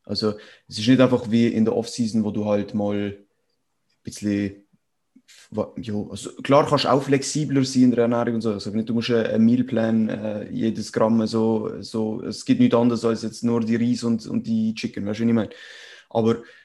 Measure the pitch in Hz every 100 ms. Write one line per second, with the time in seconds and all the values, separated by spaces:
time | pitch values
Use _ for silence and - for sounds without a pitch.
0 | - 104 107 - - - - 104 107 131
1 | 127 120 104 117 117 110 110 - 113 -
2 | 113 110 104 104 104 104 101 107 104 104
3 | 101 101 _ _ _ _ _ _ _ _
4 | - - 104 101 101 98 _ _ _ _
5 | _ _ _ - _ - - - 117 104
6 | - 101 127 - - 143 147 143 - 135
7 | 139 135 - 151 143 139 127 127 127 120
8 | 117 120 120 113 113 101 107 107 110 117
9 | 117 117 107 110 113 127 123 113 113 113
10 | 110 - 107 104 - - 113 107 104 113
11 | 110 113 110 113 113 110 110 - 101 110
12 | 110 104 - 107 - 120 123 120 120 113
13 | 113 113 113 - 117 117 113 117 117 117
14 | 117 113 - 113 110 113 110 110 117 104
15 | 101 107 117 113 98 - - - - -
16 | _ 113 113 113 - -